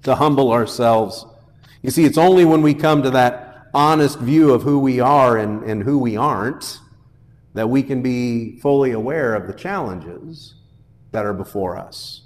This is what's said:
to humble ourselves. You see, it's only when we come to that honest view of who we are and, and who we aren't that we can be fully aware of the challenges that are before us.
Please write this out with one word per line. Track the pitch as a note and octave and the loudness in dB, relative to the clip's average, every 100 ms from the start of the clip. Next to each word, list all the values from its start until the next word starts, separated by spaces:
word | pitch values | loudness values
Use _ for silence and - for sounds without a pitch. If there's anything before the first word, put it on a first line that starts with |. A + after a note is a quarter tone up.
to | - | -2
humble | B2+ D3 C#3 C3 | 0 2 2 2
ourselves. | A#2 A2 - A#2 A2+ G#2 - - - _ _ _ _ | 2 -2 0 2 2 0 -8 -18 -20 _ _ _ _
You | B2+ | -4
see, | B2+ | 2
it's | D3+ D#3+ | 2 4
only | F3 F#3 | 4 6
when | E3 D#3+ | 6 4
we | D3+ | 2
come | C#3+ D#3 D3+ | 2 0 2
to | C3+ | 2
that | B2+ B2 B2 - - - | 2 2 0 -16 -20 -6
honest | C#3 D3+ D#3 D3 - | 0 2 2 0 0
view | A#2+ D#3 D3+ | 0 4 4
of | B2 | 4
who | C3+ C#3+ | 2 0
we | C3+ B2 | 0 0
are | B2 D3 C3 A2+ | 2 4 4 2
and, | G#2+ G#2+ | -2 -6
and | A2 G#2+ | -6 -4
who | G#2 C#3+ | -2 -2
we | A#2+ G#2+ | -2 -2
aren't | C#3+ A2 A2 D#3 - - _ _ _ _ _ _ _ | -2 -2 -6 -8 -14 -18 _ _ _ _ _ _ _
that | G#2 A2+ | -6 -2
we | C3+ | -2
can | C3+ C3+ | -2 -4
be | B2+ B2 B2 A#2 A2+ - | -4 -4 -4 -4 -8 -6
fully | C#3+ C#3 C3+ | -2 0 0
aware | A2+ A2+ D#3+ B2+ | -2 -6 -4 -2
of | G#2+ F2+ | -4 -6
the | |
challenges | F#2+ F3 G3 B2+ F2+ E2 F2 D#3+ D#3+ - _ _ _ _ _ _ | -12 -8 -8 -8 -10 -14 -18 -18 -20 -20 _ _ _ _ _ _
that | A2+ | -8
are | G#2 | -6
before | F#2+ F#2+ G#2 F#2 F#2 | -6 -8 -8 -6 -8
us. | F2+ - - - | -14 -18 -18 -20